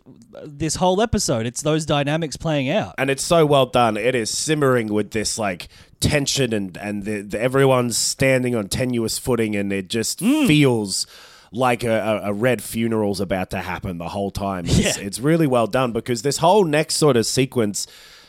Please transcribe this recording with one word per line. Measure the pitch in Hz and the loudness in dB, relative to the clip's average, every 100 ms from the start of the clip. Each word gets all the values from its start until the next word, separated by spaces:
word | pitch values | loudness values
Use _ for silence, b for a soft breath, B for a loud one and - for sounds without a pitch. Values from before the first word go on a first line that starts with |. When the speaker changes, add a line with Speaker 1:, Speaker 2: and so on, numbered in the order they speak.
| - - - - 143 | -20 -20 -20 -18 -18
Speaker 1:
this | 143 156 - | -6 -6 0
whole | 185 185 | 2 2
episode. | 233 214 - 120 117 | 2 0 0 0 -2
It's | - | -2
those | 147 156 156 | 0 0 0
dynamics | 147 143 160 160 - | 0 0 -2 -4 -4
playing | 160 147 127 | -2 0 0
out. | 202 101 - | -2 -2 -4
Speaker 2:
And | 135 | -2
it's | 139 | -2
so | - 170 151 | 2 4 6
well | 139 127 | 4 4
done. | 123 117 107 | 4 2 2
It | 117 127 | 0 0
is | 107 | -2
simmering | - 147 156 139 123 110 | -4 -2 2 4 2 2
with | 104 104 | -2 0
this, | 110 101 - | -4 -4 -2
like, | 101 90 - B B _ | -4 -4 -12 B B _
tension | - 151 139 - 127 | 0 0 0 -2 0
and, | 110 95 80 | -2 -4 -8
and | 104 104 98 | -8 -6 -6
the, | 104 | -8
the, | 101 104 | -6 -4
everyone's | 127 135 135 127 120 - | 0 2 4 4 0 -2
standing | - - 135 131 127 120 | -4 0 2 2 0 -2
on | 98 | -4
tenuous | - 127 120 110 - | -4 -2 -2 -2 -4
footing | - 117 110 104 | -2 0 0 -2
and | 101 | -2
it | 98 92 | -4 -2
just | 113 110 - | -4 -4 -2
Speaker 1:
Mm. | 208 311 254 | 0 2 4
Speaker 2:
feels | 151 139 117 101 - - B B B B | 6 4 2 -2 -6 -8 B B B B
like | 107 127 120 | -2 0 0
a, | 117 110 104 104 | 0 0 0 -2
a, | 98 | -2
a | |
red | 104 127 113 | 0 0 0
funeral's | - 113 113 110 104 95 | -4 -4 0 0 0 -2
about | 92 95 92 | -2 -2 -2
to | 95 | -6
happen | 90 85 101 85 | -8 -8 -8 -8
the | 85 | -8
whole | 101 101 | -6 -6
time. | - 98 92 85 | -4 -4 -4 2
It's, | - - - | 2 2 -2
Speaker 1:
Yeah. | 101 | -8
Speaker 2:
it's | 101 | -4
really | 135 165 151 | 0 2 2
well | 120 110 | 2 2
done | 127 127 | 0 0
because | 113 120 120 | -2 -4 -2
this | 135 127 | -2 2
whole | 160 214 175 | 4 4 4
next | 147 156 - | 2 0 2
sort | 151 120 | 4 4
of | 107 | 2
sequence, | - 131 123 107 95 - B B B | 0 0 0 -2 -2 -10 B B B